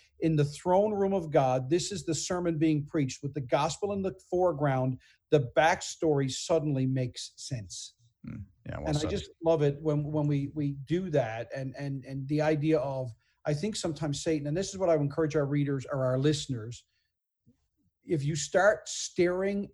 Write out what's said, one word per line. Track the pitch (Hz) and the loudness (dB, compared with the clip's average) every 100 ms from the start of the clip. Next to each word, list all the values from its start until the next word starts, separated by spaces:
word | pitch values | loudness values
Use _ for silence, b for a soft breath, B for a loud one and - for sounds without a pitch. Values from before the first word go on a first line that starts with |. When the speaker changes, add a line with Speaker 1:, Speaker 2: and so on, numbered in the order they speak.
| B - | B -4
Speaker 1:
in | 165 156 | 0 2
the | 143 | 0
throne | - 180 185 214 | -2 2 4 4
room | 202 196 | 2 0
of | 196 156 | 0 2
God. | 147 131 127 131 | 4 4 2 0
This | 175 - | -2 -2
is | 190 170 | -6 -4
the | |
sermon | 147 - 180 170 156 | -4 -2 -2 0 2
being | 160 151 147 | 2 2 0
preached. | 165 131 - | -2 -2 -4
With | 143 | -8
the | 151 | -6
gospel | 123 151 160 - 202 | 0 2 2 -2 -4
in | 196 | -2
the | 190 185 - | -4 -6 -4
foreground, | 180 180 143 147 131 131 127 b b - | 2 2 2 0 2 0 -4 b b 2
the | 151 117 160 | 2 4 4
backstory | 156 180 - - 165 143 135 | 4 4 -4 -2 2 2 0
suddenly | - - 165 151 135 131 | -2 0 0 2 0 0
makes | 131 120 - - - | 0 -2 -6 -14 -12
sense. | - 120 92 - - _ _ _ | -10 -8 -8 -14 -14 _ _ _
Speaker 2:
Hmm. | - - - _ - | -12 -12 -14 _ -12
Yeah, | - | -8
well | 78 | -2
Speaker 1:
And | 147 | -2
Speaker 2:
said. | - | -2
Speaker 1:
I | |
just | 196 - - | -4 -8 -2
love | 165 160 | 2 4
it | 143 143 | 2 0
when, | 156 147 | 0 0
when | 147 156 147 | 0 0 0
we, | 143 139 | 0 -2
we | 151 143 139 131 | -4 -4 -4 -2
do | 175 185 | -2 0
that. | 143 110 113 - 135 | 0 0 -4 -8 -8
And, | 131 139 | -8 -8
and, | 143 135 131 | -8 -8 -8
and | 135 135 | -8 -2
the | 151 | 0
idea | 151 156 156 156 | 2 2 2 2
of, | 139 135 123 - _ _ 151 | 0 -4 -6 -10 _ _ -4
I | 147 | -2
think | 214 208 | -2 -4
sometimes | 170 147 151 139 | -4 -4 -4 -2
Satan, | 170 156 143 | -2 -2 0
and | 170 | -2
this | - | -4
is | 185 | -2
what | 180 | 2
I | 156 | 4
would | |
encourage | 143 165 156 156 | 2 0 0 2
our | 139 | 2
readers | 147 143 135 - | 2 0 -2 -4
or | 139 127 | -2 0
our | 127 | 2
listeners, | 151 147 - 117 113 - _ _ _ _ _ _ _ _ _ _ _ _ - | 2 2 -2 -6 -8 -14 _ _ _ _ _ _ _ _ _ _ _ _ -4
if | 160 | -2
you | 143 160 | 0 -2
start | - 185 202 208 - | 0 4 6 4 0
staring | - - - 175 180 196 202 202 | -8 -4 0 2 2 -2 -2 -4